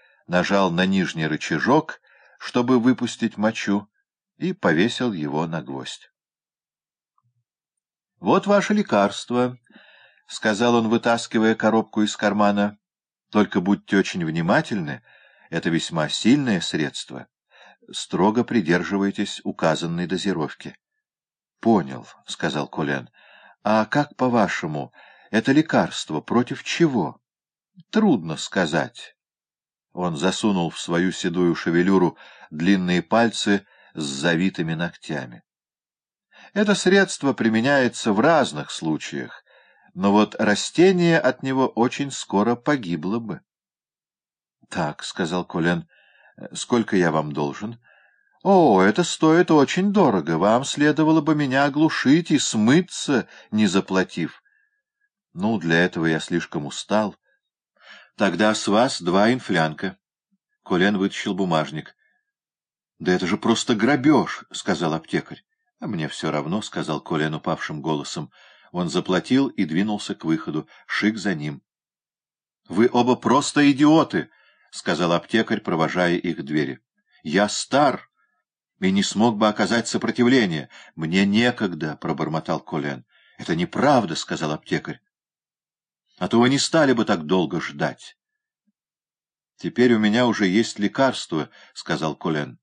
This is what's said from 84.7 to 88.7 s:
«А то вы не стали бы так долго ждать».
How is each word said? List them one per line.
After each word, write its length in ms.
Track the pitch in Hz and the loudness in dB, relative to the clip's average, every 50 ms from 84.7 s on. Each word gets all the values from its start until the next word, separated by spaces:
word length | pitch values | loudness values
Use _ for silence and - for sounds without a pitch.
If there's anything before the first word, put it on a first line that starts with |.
| 87 76 - 80 78 - _ _ _ _ _ _ _ _ _ _ _ _ _ _ _ _ _ _ _ _ _ _ _ | -6 -6 -6 -8 -12 -14 _ _ _ _ _ _ _ _ _ _ _ _ _ _ _ _ _ _ _ _ _ _ _
«А 100 | _ 90 | _ -6
то 120 | - 113 117 | 0 2 4
вы 100 | 120 131 | 4 4
не 100 | 139 135 | 2 0
стали 340 | - - - 165 147 135 120 | 0 0 2 2 4 4 2
бы 120 | 113 104 | 2 2
так 200 | 113 101 82 76 | 0 -2 -2 0
долго 360 | 76 92 92 82 - 87 80 | 0 0 0 0 0 -4 -6
ждать». 560 | - - 73 71 76 69 - - - - - _ _ _ _ _ _ _ _ _ _ _ | -6 -8 -6 -6 -6 -6 -6 -10 -18 -20 -20 _ _ _ _ _ _ _ _ _ _ _